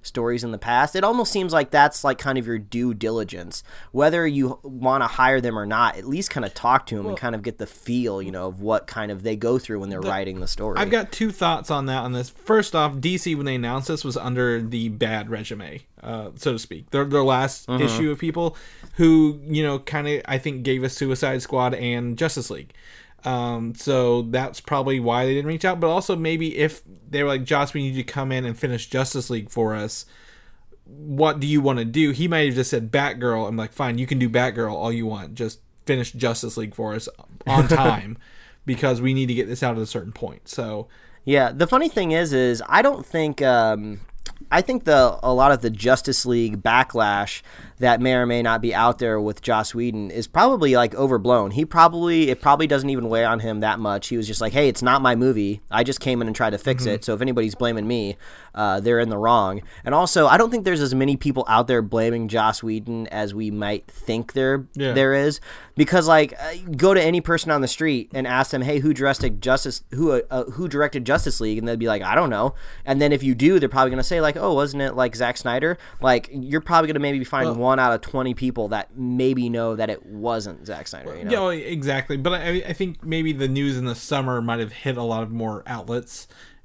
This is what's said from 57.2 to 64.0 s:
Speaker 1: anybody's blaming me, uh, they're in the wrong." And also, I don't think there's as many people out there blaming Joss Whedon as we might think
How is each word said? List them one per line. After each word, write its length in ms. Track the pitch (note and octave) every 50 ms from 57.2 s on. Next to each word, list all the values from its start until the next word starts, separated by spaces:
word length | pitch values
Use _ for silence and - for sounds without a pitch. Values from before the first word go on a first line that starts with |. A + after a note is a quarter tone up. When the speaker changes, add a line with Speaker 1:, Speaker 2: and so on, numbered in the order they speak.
Speaker 1:
anybody's 340 | B2+ C3 B2 A#2+ A2 A2 -
blaming 320 | - B2 A#2 A2+ A2 G#2
me, 300 | A2+ A#2+ A#2 G#2 G2 G2 - - - - - - - -
uh, 280 | G#2+ G#2+ G2+ F#2+ G2
they're 180 | G2+ A#2 A#2+ A#2
in 100 | A#2+ A2+
the 80 | A2
wrong." 440 | G#2 G#2+ A#2 A#2+ A2+ G2 F#2 F#2+ G#2 - - - - -
And 120 | B2 C#3
also, 320 | D#3+ F3+ E3 - F3 D3+
I 100 | C3+ C#3+
don't 140 | F#3 A#3 A#3
think 120 | A#3+ A#3 F#3+
there's 180 | F#3+ F3 D3+
as 120 | C#3+ B2+ C3
many 240 | C3 C3+ C#3 C#3+
people 260 | - - D3 B2+ C3 -
out 180 | - A2 A2+ B2
there 160 | B2 B2+ A#2+
blaming 460 | A2 F#2+ A2+ A2+ A2+ A#2 A#2 A#2 A2+
Joss 340 | G#2 A2+ A2+ A2 A2 G#2+ -
Whedon 460 | - A2+ A2 A2 G#2 A#2 A#2 A2+ A2+
as 260 | - - G#2+ G#2+ G2+ G2
we 160 | G#2+ A2 G#2+
might 380 | G#2 G#2 G2+ G2+ G#2 G2 -
think 460 | - - -